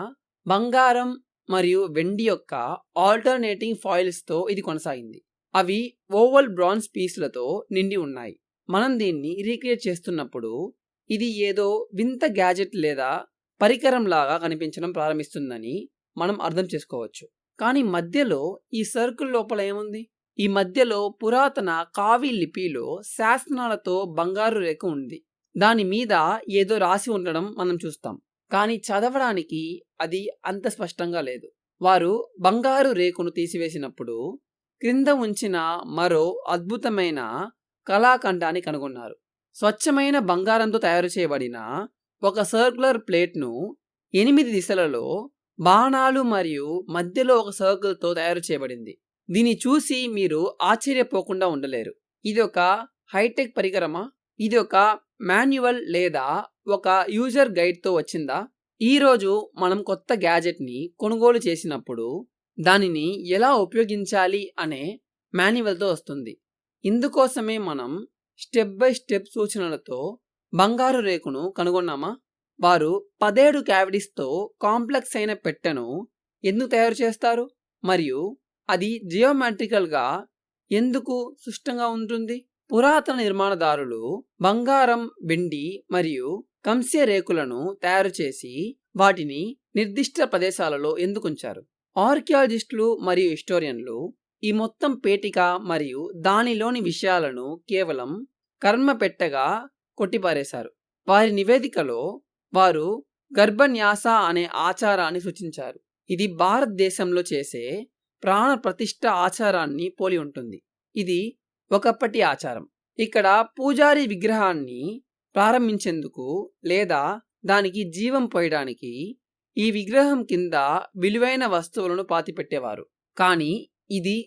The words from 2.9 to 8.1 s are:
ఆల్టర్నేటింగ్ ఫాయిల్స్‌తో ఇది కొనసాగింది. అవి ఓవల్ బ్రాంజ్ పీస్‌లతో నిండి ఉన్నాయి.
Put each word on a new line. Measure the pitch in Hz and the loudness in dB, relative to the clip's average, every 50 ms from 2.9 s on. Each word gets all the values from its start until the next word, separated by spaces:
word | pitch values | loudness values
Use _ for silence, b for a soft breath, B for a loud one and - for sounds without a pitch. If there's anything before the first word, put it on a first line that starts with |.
| _ | _
ఆల్టర్నేటింగ్ | 170 185 202 214 233 220 254 262 247 226 214 202 220 226 226 220 - | 2 4 4 4 4 2 2 2 2 0 -2 -2 -4 -4 -6 -6 -6
ఫాయిల్స్‌తో | - 190 180 180 185 180 170 - - - 156 165 185 208 | -2 0 0 0 0 0 -4 -6 -6 -4 -4 -2 -2 -2
ఇది | 202 196 | -4 -4
కొనసాగింది. | 180 170 156 156 - 160 135 123 117 110 - - _ _ _ _ _ _ - | -4 -6 -8 -6 -6 -8 -8 -8 -12 -16 -20 -20 _ _ _ _ _ _ 0
అవి | 190 185 175 196 220 240 240 - _ _ - | 0 2 2 0 -2 -4 -6 -12 _ _ -2
ఓవల్ | 196 208 233 254 269 277 277 233 | 4 4 6 6 6 6 4 4
బ్రాంజ్ | 185 175 175 180 208 226 214 - - | 0 0 2 2 2 0 -4 -6 -6
పీస్‌లతో | 190 185 175 - 190 151 127 - 127 123 135 180 214 - - | -6 -6 -6 -4 -6 -6 -6 -6 -6 -6 -4 -6 -6 -6 -4
నిండి | 196 190 196 196 202 | -2 -2 0 0 -2
ఉన్నాయి. | 190 156 139 | -4 -4 -4